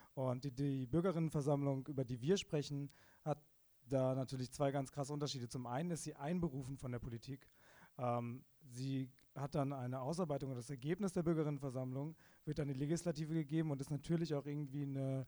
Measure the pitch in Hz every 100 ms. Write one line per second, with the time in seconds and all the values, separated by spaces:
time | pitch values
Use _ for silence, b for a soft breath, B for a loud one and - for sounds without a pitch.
0 | B - 131 127 139 123 143 135 127 165
1 | 185 165 160 151 139 143 139 135 131 131
2 | 123 123 135 196 - 151 139 143 143 B
3 | B B 156 147 _ _ _ _ 120 135
4 | 131 131 127 131 127 - 139 139 135 147
5 | 135 147 143 131 120 127 120 127 175 160
6 | 151 143 143 180 165 135 131 135 127 120
7 | 127 117 - 139 - B B B B -
8 | 123 120 120 127 - _ 135 123 135 135
9 | 131 - _ 131 139 156 135 139 123 131
10 | 131 170 165 139 135 120 113 131 143 180
11 | 196 180 165 160 151 143 135 127 131 135
12 | 151 160 B B - 151 143 131 147 165
13 | 175 147 156 165 139 160 160 139 - 143
14 | - 165 165 143 143 147 143 143 139 139
15 | 135 135